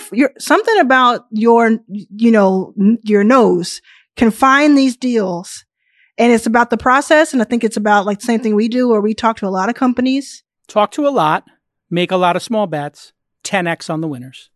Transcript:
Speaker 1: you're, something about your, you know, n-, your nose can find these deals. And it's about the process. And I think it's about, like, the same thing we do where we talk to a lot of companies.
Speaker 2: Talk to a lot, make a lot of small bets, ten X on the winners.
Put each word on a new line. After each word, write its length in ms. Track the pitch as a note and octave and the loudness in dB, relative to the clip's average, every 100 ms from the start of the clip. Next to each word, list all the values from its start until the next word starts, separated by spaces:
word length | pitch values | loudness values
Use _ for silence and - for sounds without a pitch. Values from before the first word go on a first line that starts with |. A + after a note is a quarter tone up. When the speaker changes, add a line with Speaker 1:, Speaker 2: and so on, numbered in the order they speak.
| - | -2
Speaker 1:
you're, 200 | G#3 C4+ - | -2 -2 -4
something 400 | - D#4+ A4 A4 | -2 0 2 2
about 480 | C#4 C4 B3 A3+ - | 2 2 2 0 -6
your, 480 | A3 A#3 A#3 A3+ A3+ - | -2 2 4 4 0 -4
you 420 | G3+ F#3+ G3+ A#3 | -16 -16 -2 2
know, 420 | A3 G3 F#3+ F#3 - | 4 4 0 -4 0
n-, 200 | G3 A3+ | 0 0
your 220 | G#3 G#3 | 0 2
nose 560 | G3+ C4 G#3 F3+ F3 - - _ _ | 4 4 4 2 -4 -12 -18 _ _
can 160 | - A3+ | -2 0
find 460 | G#3+ C4+ C4+ D4+ C#4+ | 2 2 4 4 4
these 160 | C4+ A#3+ | 2 -2
deals. 680 | B3+ A#3 F#3 F3 F#3 - - _ _ _ _ - | -4 -2 -2 -6 -10 -18 -20 _ _ _ _ -2
And 140 | A#3 | 2
it's 140 | A#3 A3+ | 2 2
about 220 | A#3 A#3+ | 0 0
the 60 | A3+ | -2
process. 560 | C4 C4 D4 D4+ D#4 | 0 0 2 2 2
And 80 | C4+ | -2
I 40 | G#3+ | -2
think 180 | A#3+ | -2
it's 140 | A3+ A#3 | -2 -2
about, 280 | G#3+ G#3 G3 | 0 0 0
like, 140 | G3+ | -4
the 60 | - | -4
same 140 | A3+ | -2
thing 140 | A#3 | 0
we 140 | G#3 A3+ | 0 0
do 200 | B3 B3+ | 0 0
where 120 | G#3+ | 0
we 140 | G#3 | 0
talk 240 | A3 A3+ A3 | -2 -4 -4
to 80 | G3+ | -6
a 20 | |
lot 200 | F#3+ F#3+ | -4 -4
of 40 | |
companies. 720 | A#3+ B3+ B3 B3+ C4+ C4+ - _ _ _ | -2 -2 0 -2 -2 -6 -16 _ _ _
Speaker 2:
Talk 240 | - G#3 | -2 -2
to 160 | - C#4+ | -2 -2
a 20 | |
lot, 340 | C4 D#3 E3+ - _ _ _ _ | 0 0 -2 -6 _ _ _ _
make 220 | E3+ F3 | -4 -2
a 40 | F#3 | 0
lot 200 | F3+ F3 | 0 -2
of 60 | |
small 240 | - A3 G3+ | -4 -4 -4
bets, 460 | D3+ D3 - - _ _ _ | -6 -10 -14 -20 _ _ _
ten 240 | - G3+ F3 | -6 -4 -4
X 220 | E3 - | -6 -6
on 100 | D#3+ | -8
the 60 | D#3+ | -8
winners. 420 | C3 B2+ C3 - | -10 -14 -20 -20